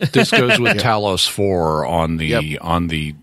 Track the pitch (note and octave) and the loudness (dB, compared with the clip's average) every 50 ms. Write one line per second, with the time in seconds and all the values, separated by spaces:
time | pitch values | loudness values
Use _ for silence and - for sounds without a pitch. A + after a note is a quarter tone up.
0 | F3+ C3+ - - A3 - - A3+ B2 B2 C#3 - A#2+ A#2 A2+ G#2 G2+ B2 A2 G#2+ | -4 0 2 2 2 2 2 2 2 2 2 2 2 0 0 0 0 0 0 2
1 | G#2 G2+ F#2 F2 - - - - G2+ G2 F#2+ F2 E2 D#2+ D#2 D#2 C#2+ B1+ E2+ E2 | 0 0 0 0 0 -2 -2 -2 0 0 2 2 2 2 0 0 0 0 0 0
2 | E2 D#2+ E2 D#2+ D#2+ D2+ D#2 D#2+ D2+ D2+ D2 - - E2+ E2+ E2+ F2 E2 E2 D#2 | 0 0 -2 -2 -2 0 0 -2 -2 -4 -6 -8 -4 -2 0 0 0 0 -2 -4
3 | D2+ D2+ D2+ D2+ | -4 -6 -8 -12